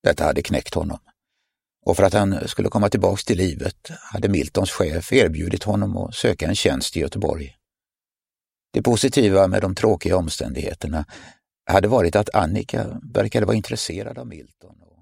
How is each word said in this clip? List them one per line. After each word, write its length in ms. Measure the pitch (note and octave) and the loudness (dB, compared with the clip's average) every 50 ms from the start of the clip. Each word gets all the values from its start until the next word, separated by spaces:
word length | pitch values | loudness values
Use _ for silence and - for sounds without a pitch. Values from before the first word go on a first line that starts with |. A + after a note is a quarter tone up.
Detta 220 | - - E2 - D#2+ | 2 2 2 2 0
hade 180 | D#2 - E2+ | 0 0 0
knäckt 320 | D#2 - - D2 - - - | -2 -2 -2 -2 -4 -4 -6
honom. 240 | - D#2+ D#2+ D#2 - _ _ _ _ _ _ _ _ _ _ _ _ _ _ _ _ _ | -4 -4 -4 -8 -10 _ _ _ _ _ _ _ _ _ _ _ _ _ _ _ _ _
Och 100 | F#2 F2 | 0 4
för 60 | - | 4
att 100 | F#2+ F#2+ | 4 4
han 360 | F#2+ G#2 G2+ G2+ G2 D2 - - | 4 2 2 2 0 -2 -4 -6
skulle 200 | - - G#2 - | -4 -2 -4 0
komma 200 | - G#2+ G2+ G2+ | 0 2 0 2
tillbaks 360 | - G2+ F#2+ F#2 G2 - - | 2 2 2 0 0 -2 -2
till 140 | - - F2 | -2 0 0
livet 520 | F#2+ F#2 - G#2 - - - _ _ - D#3+ - | 0 -2 -2 -4 -6 -6 -6 _ _ -18 -18 -18
hade 280 | - - - F#2+ G2 G2+ | -16 -10 -6 -2 0 0
Miltons 420 | G2+ D#2+ - - _ G2 G2 - | 0 0 -2 0 _ -2 -2 -2
chef 420 | - - F#2+ D#2 D#2 F2 - - | 0 -2 -2 0 -2 -4 -2 2
erbjudit 520 | - C3 A2 E2 D#2 D#2 E2 E2 - - - | 4 4 4 4 2 -2 -4 -4 -4 -4 -2
honom 320 | G#2 G2+ G2+ G2+ G2 F#2 | -2 0 0 0 -2 -2
att 180 | F#2 F#2 - - | -6 -6 -8 -8
söka 340 | - - A#2 - - - D#2 | -2 0 0 0 0 -2 -2
en 60 | F#2+ | -2
tjänst 420 | - - F2 - - - - - | 2 2 0 0 0 -4 -4 -2
i 40 | - | -4
Göteborg. 560 | D2 C2+ - G2 - D2+ C#2+ C#2+ D2 C2+ _ _ _ _ _ _ _ _ _ _ _ _ _ _ _ _ _ _ _ _ _ _ _ _ | -4 -2 -2 -2 -2 -2 -4 -4 -10 -12 _ _ _ _ _ _ _ _ _ _ _ _ _ _ _ _ _ _ _ _ _ _ _ _
Det 100 | - A#2+ | -4 0
positiva 680 | - A#2+ A#2+ G#2+ - C3 - D3 A#2 G2+ F#2+ F#2+ G2 F#2 | 2 2 2 4 2 2 4 4 4 6 6 6 4 4
med 140 | F#2+ G#2 | 4 0
de 120 | - F#2 F#2 | 0 -2 -2
tråkiga 420 | - - A2 G2+ - - E2 F2+ | 2 2 2 2 2 2 2 2
omständigheterna 880 | F#2 E2+ D2+ - - - - C2 C#2+ D2+ - - _ - D2+ D#2+ D#2 D2 _ - - - - - _ _ _ _ _ _ - | 2 2 0 -4 -6 -6 -6 -6 -6 -6 -6 -8 _ -6 -4 -4 -4 -6 _ -12 -20 -20 -20 -20 _ _ _ _ _ _ 2
hade 180 | - G2 F#2+ G#2 | 4 4 4 4
varit 280 | B2 B2 F2 E2+ - | 4 4 4 4 2
att 180 | G#2 G#2+ - - | 2 0 2 0
Annika 680 | G#2+ F2+ D#2 F#2+ G#2+ - - - A#2 G#2 - - - - A2+ A#2 | 0 2 2 -2 -4 -4 -4 -4 -4 -4 -6 -8 -12 -14 -4 -2
verkade 320 | G#2+ G#2 G#2+ - A#2 G#2+ | -2 -2 0 0 0 0
vara 100 | G2+ A2+ | 2 0
intresserad 600 | G#2+ G2+ - A2+ G#2+ - - E2 F#2+ A2 - - - | -2 -2 -4 -8 -8 -6 -8 -8 -8 -10 -10 -12 -12
av 80 | B2 | -14
Milton. 500 | A#2 F2+ D#2 B1 _ _ _ - - - _ E2 D#2+ D#2+ D#2+ | -14 -16 -18 -20 _ _ _ -20 -20 -20 _ _ _ _ _